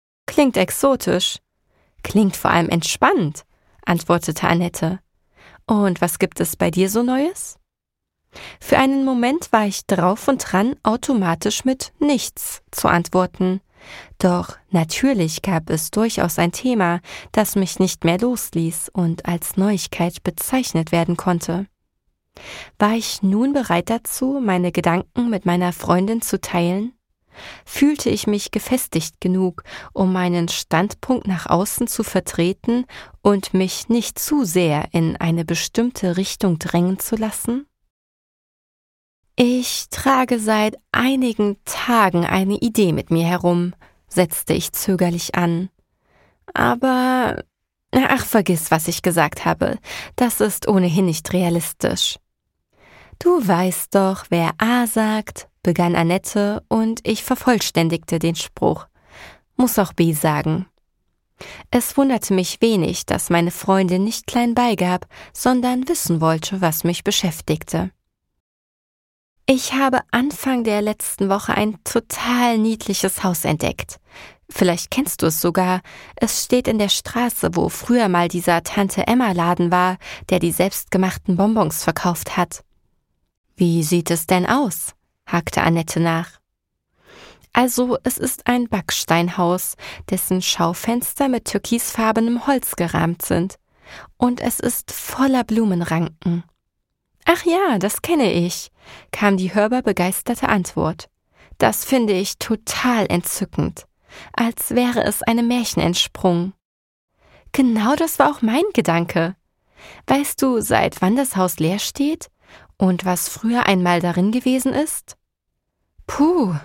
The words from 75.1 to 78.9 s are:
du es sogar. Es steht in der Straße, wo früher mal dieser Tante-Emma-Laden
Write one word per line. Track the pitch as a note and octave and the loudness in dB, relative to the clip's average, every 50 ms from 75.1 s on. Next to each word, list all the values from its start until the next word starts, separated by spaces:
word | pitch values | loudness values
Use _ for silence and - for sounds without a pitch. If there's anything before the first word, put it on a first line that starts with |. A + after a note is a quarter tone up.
| - - | -2 0
du | - | 0
es | E3 D#3 - | 0 0 0
sogar. | - F3 E3 F#3+ F#3 F3+ F#3 F#3 - - - - - - - | 0 0 2 2 2 2 0 -2 -4 -8 -20 -20 -20 -12 -6
Es | - A#3 - - - - | -4 -2 -2 -2 -2 -2
steht | - B3 B3 - - | 0 0 0 2 2
in | A3 G#3+ | 0 2
der | G3+ G3 | 2 0
Straße, | - - - - - A#3+ B3 A#3 - - - D#3+ E3+ | 0 -2 -4 -4 -2 -2 -2 -2 -2 -2 -2 -2 0
wo | E3+ - E3 | 0 -2 -2
früher | - - - - A#3+ B3 A3+ F#3+ | -4 -4 0 2 2 4 4 4
mal | F3 F3 F3 F3 | 2 2 2 0
dieser | F3+ F3 F3 F3+ E3+ E3 | 0 -2 2 2 2 2
Tante-Emma-Laden | - - - G#3 G3 F#3+ | 0 -2 0 0 0 0